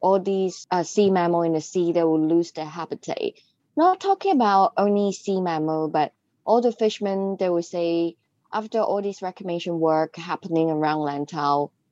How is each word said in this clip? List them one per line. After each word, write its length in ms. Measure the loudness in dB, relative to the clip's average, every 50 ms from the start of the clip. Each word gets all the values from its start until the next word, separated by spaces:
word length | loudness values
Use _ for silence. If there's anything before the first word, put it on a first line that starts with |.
all 180 | 2 2 2 2
these, 480 | 2 0 -2 0 -2 -2 -4 -8 -6 -2
uh, 140 | -2 -2 -2
sea 260 | -2 2 2 4 4
mammal 320 | 4 2 2 2 2 2
in 120 | 2 0 0
the 80 | -2
sea, 300 | -4 -4 -4 -2 0 0 2
they 100 | 2 2
will 240 | 2 2 2 2
lose 240 | 2 2 2 2 0
their 120 | -6 -12 -12
habitat. 680 | -10 -8 -8 -6 -6 -8 -10 -6 -8 -6 -4 -4 -6 -6 _ _ _ _ _ _ _ 0
Not 240 | 2 4 4 4 2
talking 340 | 0 0 0 0 2 2 2
about 400 | 4 4 4 6 6 4 4 2
only 360 | 2 2 2 4 2 2 0 -2
sea 280 | -4 -4 -4 -2 -2
mammal, 460 | 0 -2 -2 -2 -2 -2 -2 -2 -2
but 260 | 0 0 0 0 0 _ _ _ _ _ _ 0
all 160 | 2 2 2
the 100 | 2 0
fishermen, 680 | 0 0 -2 -2 0 -2 -4 -4 -2 -2 -2 -4 -2 -2
they 100 | -2 0
will 140 | 0 -2 -2
say, 540 | -4 -4 -4 -2 0 0 0 -2 -4 -6 _ _ _ _ _ _ -8 -8
after 240 | -8 -8 -4 -2
all 240 | -2 0 0 0 -2
this 220 | -4 -6 -8 -6 -10
reclamation 560 | -10 -10 -8 -8 -6 -6 -6 -4 -4 -2 0
work 360 | 2 2 2 2 0 -2 -6
happening 540 | -14 -8 -8 -8 -8 -6 -2 0 0 0 0
around 300 | 0 0 0 0 0 -2
Lantau, 720 | -2 -4 -4 -6 -8 -6 -6 -2 0 0 0 0 -2 -4 _ _ _ _